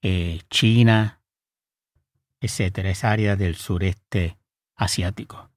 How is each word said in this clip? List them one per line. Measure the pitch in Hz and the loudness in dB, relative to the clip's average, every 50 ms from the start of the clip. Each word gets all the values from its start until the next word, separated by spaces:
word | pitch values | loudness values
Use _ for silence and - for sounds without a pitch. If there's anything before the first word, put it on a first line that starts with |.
| - | -2
eh, | 98 92 90 85 85 82 85 - _ | -2 -2 0 -2 -4 -6 -8 -10 _
China, | - - - 110 110 117 120 113 113 110 110 104 - _ _ _ _ _ _ _ _ _ _ _ _ _ _ _ _ _ _ _ _ _ _ _ _ _ | -2 0 2 4 4 6 6 6 6 4 2 -2 -6 _ _ _ _ _ _ _ _ _ _ _ _ _ _ _ _ _ _ _ _ _ _ _ _ _
etcétera, | - 120 - - 98 92 92 - 95 95 | -8 -8 -4 -2 -4 -2 -2 -4 -4 -4
esa | 92 - - 113 | -4 0 0 0
área | 107 110 107 104 101 | 2 2 2 2 2
del | 98 101 90 80 | 2 0 -2 -2
sureste | - - - 101 87 92 95 98 - _ _ - 104 87 85 - _ _ _ _ _ _ _ _ | -4 -6 -4 -4 -2 0 -2 -2 -4 _ _ -2 -2 -2 -2 -4 _ _ _ _ _ _ _ _
asiático. | _ 117 - - - 90 90 92 - 113 - - - - _ _ | _ -4 -4 -2 -2 -4 -4 -4 -6 -12 -16 -16 -20 -20 _ _